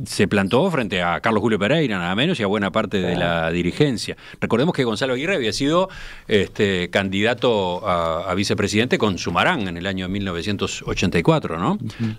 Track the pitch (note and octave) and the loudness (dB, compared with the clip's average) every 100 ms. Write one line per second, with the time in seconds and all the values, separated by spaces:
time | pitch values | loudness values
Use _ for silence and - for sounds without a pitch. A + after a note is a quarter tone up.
0 | C3+ - G#2 G#2 G2 A#2+ F#3+ D#3 A2 F#2 | -6 0 2 2 2 2 2 0 -2 0
1 | F2 E2+ - A2+ A2+ G#2 G2+ D#3+ C#3+ G2+ | 0 0 0 2 2 2 2 2 0 -2
2 | F2 G2 D3 F3+ G2+ G#2+ G2 A2 G#2+ G2+ | -2 0 0 0 0 0 0 0 0 0
3 | F2+ F2 F2 E2+ D#2+ F2 F2 - D3 G#2+ | 0 0 0 0 0 0 0 2 2 2
4 | - E2+ - - G#2 A2+ D#3+ E3 B2 G#2 | -6 -10 -16 -8 -2 2 2 0 0 0
5 | C3+ B2+ D#3+ G3 A2 - C#3 E3+ F#3+ - | -2 -2 -2 0 0 0 2 2 0 -4
6 | - - - G#2 F2 - G#2 F#2 F2 G#2+ | -14 -14 0 2 2 2 2 2 0 0
7 | F#2+ F#2+ G#2+ A#2+ C3 A2 F#2 F2+ G#2 F2 | 0 0 0 2 2 2 2 -2 0 0
8 | E2 D#2+ F#2+ F#2 G2+ G#2 G2+ G#2 A#2+ F#3+ | 0 -2 -2 -2 0 0 0 0 2 2
9 | G#2+ F2 - F2 B2 F3 F#2+ E2+ F#2 F#2+ | 0 0 -2 2 2 2 -2 -4 -4 -4
10 | F2+ G2+ G2 E2+ E2+ G2+ F#2+ - - G#2+ | -4 -4 -4 -4 -4 -2 -4 -4 -6 -2
11 | F#2+ F2 E2+ D#3+ F2+ D#2+ G#2+ G#3 A2 - | 0 2 4 2 0 -2 -2 -2 -4 -6
12 | A2+ | -6